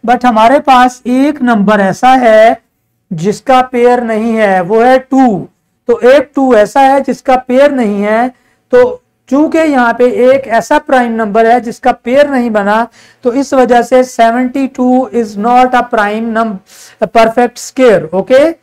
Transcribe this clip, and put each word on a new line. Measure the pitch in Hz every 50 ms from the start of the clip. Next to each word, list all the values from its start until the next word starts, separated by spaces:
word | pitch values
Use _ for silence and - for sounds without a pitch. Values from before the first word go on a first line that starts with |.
| -
but | 226 247 240 247
हमारे | 247 226 226 220 233 262 302
पास | 294 - 262 247 247 254 254 - _
एक | 240 247 254 269 294 294 294
number | 247 247 233 208 196 190 214 202
ऐसा | 196 190 175 - - 254
है | 262 262 247 226 220 214 220 226 254 - _ _ _ _ _ _ _ _ _ _
जिसका | 185 156 165 208 196 202 _ - 262 254
pair | 247 254 - 240 240 240 247 247
नहीं | 240 226 226 214 220 233
है, | 226 220 220 196 190 185
वो | 180 170 214 226
है | 233 254 262 262
टू। | 262 _ 262 269 262 247 202 170 139 - _ _ _ _ _ _ _ -
तो | 233 226
एक | 226 247 269 294 262 _ _
टू | 277 269 262 240
ऐसा | 214 208 202 - 277
है | 269 269 269 277
जिसका | 269 277 247 - _ - 254
pair | 254 254 - 247 254 285 294
नहीं | 285 254 240 202 208 202
है, | 202 208 220 226 240 254 254 _ _ _ _ _ _ _
तो | - 247 247 247 247 - _ _ _ _ _ _
चूंकि | 254 285 302 320 - 320
यहाँ | 320 311 285 254 240 233 233
पे | 240 247 247 247 - 240 254
एक | 262 269 262
ऐसा | 220 220 226 - - 294 302
prime | 302 - 277 254 240 233
number | 226 226 226 208 196 226 226
है | 226 240 247
जिसका | 214 233 - - - 254
pair | 247 _ _ 240 247 277 294 285
नहीं | 277 254 240 240
बना, | 214 214 202 202 214 220 233 240 _ _ _ _ _ _ _
तो | 247
इस | 226 269 269 - 294
वजह | 262 254 214 247 240
से | 233 240 262 254 254
seventy | 247 - - 226 226 226 247 254 247 254 277 269
two | 254 269 - 254 254 254 254 262 214 196
is | 233 226 208 214 196
not | 208 240 247 247 254 247 254
a | 247 240 - -
prime | 220 208 208 214 220 226 233 220
num-, | 220 226 220 202 190 _ _ - - - - - _
a | 233 180 _
perfect | 233 226 226 226 254 247 233 _ -
square, | - - _ - 254 247 202 170 151 156 180
okay? | 185 185 - 254 269 294 330 330 _